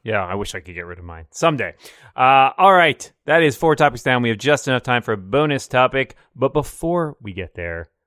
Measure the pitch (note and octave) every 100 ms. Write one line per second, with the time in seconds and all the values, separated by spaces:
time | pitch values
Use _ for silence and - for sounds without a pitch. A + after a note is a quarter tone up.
0 | A2+ G#2 F2+ G2 G#2 F#2+ F2+ F2 F2 F2
1 | E2+ E2 E2 - E3 C#3+ F#2+ - - -
2 | - - C3 C3+ C3+ - F#3+ F#3 E3 -
3 | - _ - E3 D#3 - D#3+ D3+ D3 B2+
4 | C3+ B2 A#2+ G#2+ C3 C#3+ C#3 B2+ - A#2+
5 | A2+ G#2+ F#2 C3+ D3+ C3+ - B2+ B2+ C3+
6 | C3 - _ - C3 D3 C#3 - E3 F3
7 | D#3 - G#2+ F2+ F2 - E2+ E2+ E2 _